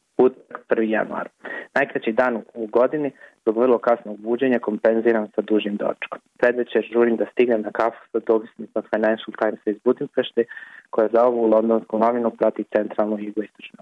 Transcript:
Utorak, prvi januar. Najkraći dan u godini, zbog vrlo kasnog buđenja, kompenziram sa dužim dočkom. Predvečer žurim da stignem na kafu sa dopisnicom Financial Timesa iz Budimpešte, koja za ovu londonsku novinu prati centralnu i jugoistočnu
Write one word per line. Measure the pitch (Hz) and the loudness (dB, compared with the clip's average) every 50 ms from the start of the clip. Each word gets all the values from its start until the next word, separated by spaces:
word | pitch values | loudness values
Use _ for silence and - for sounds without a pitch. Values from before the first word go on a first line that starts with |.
| _ _ _ - | _ _ _ 4
Utorak, | 123 127 127 - - - - - _ - | 4 4 4 0 -20 -20 -20 -12 _ -2
prvi | 117 113 110 107 | 0 0 0 0
januar. | 107 107 101 - - - - - _ _ - - - - - - - | 0 -2 -2 -2 -6 -10 -10 -10 _ _ -16 -14 -14 -14 -12 -4 -2
Najkraći | 131 139 135 - 135 - 117 | -2 -2 -2 -4 -6 -4 -2
dan | 110 120 127 127 120 107 104 _ - | 0 2 2 2 0 -2 -8 _ -10
u | 120 113 | -10 -6
godini, | 104 117 117 123 135 151 151 147 139 - - - - _ _ | 0 2 2 2 2 2 -2 -4 -4 -6 -10 -20 -20 _ _
zbog | - 113 107 | -2 -2 0
vrlo | 113 123 127 120 110 | 2 4 4 2 2
kasnog | - 120 117 - - 107 104 101 | 2 0 0 0 -2 -12 -12 -10
buđenja, | 104 113 120 120 135 131 123 113 | -4 -4 -2 0 0 0 0 0
kompenziram | - - 107 101 - 113 113 113 110 120 113 110 107 104 - | 0 -2 -4 0 2 2 2 4 2 2 2 2 0 -4 -4
sa | - | -6
dužim | 104 - 110 104 104 104 104 | -2 0 0 0 0 -2 -4
dočkom. | 101 - - - - - - - - _ _ _ - | -4 -4 -4 -4 -6 -8 -12 -12 -14 _ _ _ 0
Predvečer | 120 123 120 123 120 - - 113 104 - | 0 0 2 0 -4 -2 -2 -2 -2 0
žurim | - 120 120 120 117 | 2 2 2 2 2
da | 107 104 - | 0 -2 -4
stignem | - - 123 120 117 107 | 2 2 2 2 2 0
na | 107 104 | -2 -4
kafu | - - 113 117 - - - _ | -2 0 -2 -2 -2 -6 -14 _
sa | - 113 - | -6 -4 0
dopisnicom | - 113 110 113 - _ - 110 - - 110 - - - | 2 0 0 0 -4 _ -16 -14 -10 -8 -8 -6 -4 -2
Financial | 107 110 110 110 107 - - - - | 0 0 0 0 -2 -6 -12 -6 -4
Timesa | 113 107 107 - - 107 | -2 -2 -4 -4 -4 -6
iz | 104 - - | -6 -2 0
Budimpešte, | 123 127 - 143 135 - 131 123 - - 117 113 - - - - - - - - - | 0 0 0 -2 -6 -4 -4 -4 -2 -2 -2 -2 -4 -4 -20 -20 -20 -20 -20 -16 -6
koja | - - 110 104 | -2 0 0 2
za | 117 117 120 | 4 4 4
ovu | 127 120 117 117 | 4 2 2 2
londonsku | 110 110 110 110 113 113 110 113 - - 110 | 4 4 4 4 2 0 0 0 -2 -2 0
novinu | 113 117 120 123 117 113 | 2 2 2 0 -2 -2
prati | 110 - 110 110 - - 104 - - | -2 0 0 0 0 -2 -6 -2 -2
centralnu | 107 104 104 - - 107 107 107 104 | -2 -2 -2 -2 -2 -2 -2 -2 -6
i | 104 | -6
jugoistočnu | 107 104 110 104 - _ _ - - _ - | -8 -6 -8 -8 -8 _ _ -20 -20 _ -20